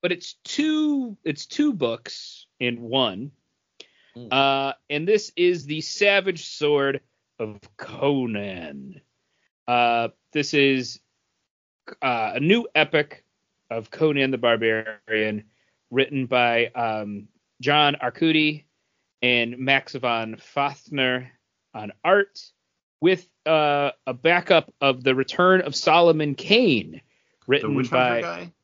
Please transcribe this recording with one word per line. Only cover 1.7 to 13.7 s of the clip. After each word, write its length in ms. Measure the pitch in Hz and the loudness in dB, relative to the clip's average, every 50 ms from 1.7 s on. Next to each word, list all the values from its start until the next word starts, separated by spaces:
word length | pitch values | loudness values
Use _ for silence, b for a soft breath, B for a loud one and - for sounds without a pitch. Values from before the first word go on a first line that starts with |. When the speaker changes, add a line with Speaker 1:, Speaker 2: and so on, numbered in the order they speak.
| 262 | 0
Speaker 1:
books 720 | 175 135 120 113 113 _ - - - - - - - - _ _ _ | 0 -2 -4 -4 -6 _ -16 -16 -16 -16 -18 -20 -20 -20 _ _ _
in 220 | 127 123 120 117 | -4 -4 -4 -4
one. 520 | 120 113 120 135 127 113 95 95 123 147 _ _ _ _ _ _ _ _ _ B B B B B B B B | -8 -2 0 0 0 0 -2 -6 -12 -14 _ _ _ _ _ _ _ _ _ B B B B B B B B
Speaker 2:
Mm. 160 | 117 120 113 127 | -20 -8 -2 0
Speaker 1:
Uh, 400 | 135 139 139 139 135 135 139 135 _ _ _ | 0 2 2 2 0 -2 -4 -6 _ _ _
and 180 | 147 147 160 | -6 -6 0
this 240 | 185 220 208 208 - _ | 0 0 0 0 -4 _
is 300 | - 175 180 180 170 139 | 0 0 2 2 0 -4
The 160 | 143 151 156 156 | -8 -8 -8 -8
Savage 640 | - - - 202 202 196 202 190 196 185 160 - | -10 -4 0 2 2 2 2 0 0 -6 -6 -8
Sword 560 | - - - 151 147 147 143 139 139 135 135 _ _ _ _ _ _ _ _ | -14 -8 -2 0 2 2 2 2 0 -2 -4 _ _ _ _ _ _ _ _
of 200 | 113 107 107 104 _ - _ | -10 -10 -10 -16 _ -20 _
Conan. 1300 | _ - - 107 98 123 143 147 135 127 117 110 104 101 101 92 90 85 78 71 69 67 - - - _ _ _ _ _ _ _ _ _ _ _ _ _ - | _ -18 -16 -8 -2 -2 0 0 0 -2 -2 -4 -6 -6 -8 -10 -10 -12 -14 -14 -16 -16 -18 -20 -20 _ _ _ _ _ _ _ _ _ _ _ _ _ -2
Uh, 400 | 123 120 120 120 117 117 117 113 _ _ _ _ _ | 0 2 2 2 2 0 -2 -4 _ _ _ _ _
this 220 | 151 143 - - | -4 -4 0 2
is, 460 | 147 139 139 135 131 123 117 - - _ _ _ _ _ _ _ _ _ _ _ _ _ _ _ _ _ - - _ | 2 4 4 2 0 -2 -8 -12 -16 _ _ _ _ _ _ _ _ _ _ _ _ _ _ _ _ _ -20 -14 _
uh, 320 | - 135 123 113 110 - 101 | -2 -2 0 0 -2 -2 -2
a 40 | 123 | -2
new 260 | 143 165 202 240 233 - _ | 2 2 2 2 2 -2 _
epic 500 | 156 156 - - 151 147 - - - _ _ _ _ _ _ _ _ _ _ | 0 0 2 2 0 0 -2 -8 -20 _ _ _ _ _ _ _ _ _ _